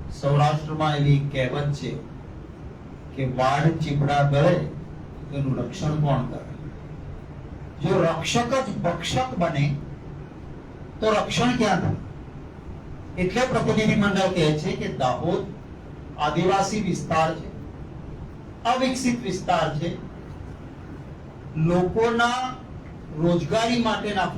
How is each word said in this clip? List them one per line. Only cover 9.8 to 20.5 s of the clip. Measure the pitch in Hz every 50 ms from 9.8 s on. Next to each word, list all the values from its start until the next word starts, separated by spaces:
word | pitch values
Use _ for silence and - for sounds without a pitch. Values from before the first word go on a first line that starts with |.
| - - - - - - - - - - - - - - - - - - - - - - - -
તો | 214 220
રક્ષણ | 208 202 - - - 165 233 247 247
ક્યાં | - 214 202 180 165
થાય? | - 104 - - - - - - - - - - - - - - - - - - - - - - - - - 180
એટલે | 180 185 - 233 254
પ્રતિનિધિ | 262 - 220 - 226 208 208 214 220 214
મંડળ | 214 202 202 190 190 190 180 180
કહે | 180 156 151 151 151
છે | - 190 -
કે | - - 165 151 135
દાહોદ | - 127 123 - 151 170 190 - - - - - - - - - - - - - - - - -
આદિવાસી | 147 131 - 165 180 185 190 196 190 - 208 208
વિસ્તાર | 190 175 151 143 - - 165 156 156 160 165
છે, | - - - - - - - - - - - - - - - - - - - - - - - - - -
અવિકસિત | 233 254 262 262 254 254 - - 240 233 233
વિસ્તાર | - 190 180 185 - - 180 165 156 151 151 151
છે, | 170 180 185 - - - - - - - - - - -